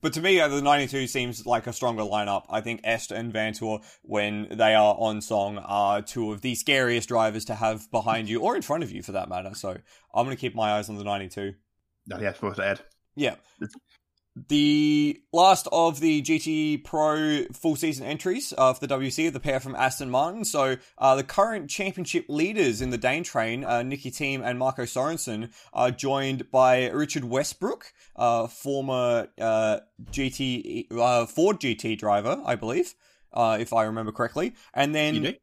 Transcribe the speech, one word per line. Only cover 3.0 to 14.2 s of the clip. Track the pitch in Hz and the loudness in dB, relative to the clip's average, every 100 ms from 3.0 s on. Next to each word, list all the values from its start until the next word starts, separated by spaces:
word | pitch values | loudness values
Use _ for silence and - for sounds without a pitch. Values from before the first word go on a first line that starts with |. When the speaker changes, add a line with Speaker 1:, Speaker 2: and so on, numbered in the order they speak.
| - | -2
Speaker 1:
and | 104 117 | -8 -6
Vanthoor, | 110 110 110 113 107 - - | -4 -4 -4 -6 -6 -8 -20
when | - 107 104 104 104 | -6 -2 -2 -2 -8
they | 107 110 | 2 6
are | 110 104 101 | 8 6 6
on | 110 107 | 0 -2
song, | - 107 101 104 | -2 -2 -2 -6
are | - 101 101 101 | -4 0 2 0
two | 104 - 110 | -2 -6 -6
of | 104 | -4
the | 131 | -6
scariest | 120 - 139 123 120 107 | -4 2 2 4 0 0
drivers | 120 110 110 | 2 2 0
to | - | -6
have | 107 110 110 - | -2 -2 -2 -4
behind | 117 110 113 110 | -2 0 -2 -2
you, | 113 | -2
or | 165 240 | 0 -2
in | |
front | - 151 | -2 -4
of | 139 | -4
you | 98 | -10
for | 95 | -8
that | 95 90 | -6 -6
matter. | 90 95 | -8 -8
So | 104 98 90 _ _ _ | -10 -10 -10 _ _ _
I'm | - | -2
gonna | 127 | -2
keep | 127 131 | -2 -6
my | 110 107 | -2 0
eyes | 104 104 | 0 -2
on | 104 | -8
the | |
ninety-two. | 101 101 95 - 101 98 _ _ _ _ - | -4 -4 -4 -8 -8 -8 _ _ _ _ -14
Speaker 2:
Nothing | 95 101 | -4 -4
else | 95 | -2
more | 104 | -6
to | 95 | -2
add. | 98 98 - _ _ - | -2 -2 -6 _ _ -4
Speaker 1:
Yeah. | 139 - _ _ | -4 -4 _ _
Speaker 2:
It's | - - _ _ _ _ | -14 -14 _ _ _ _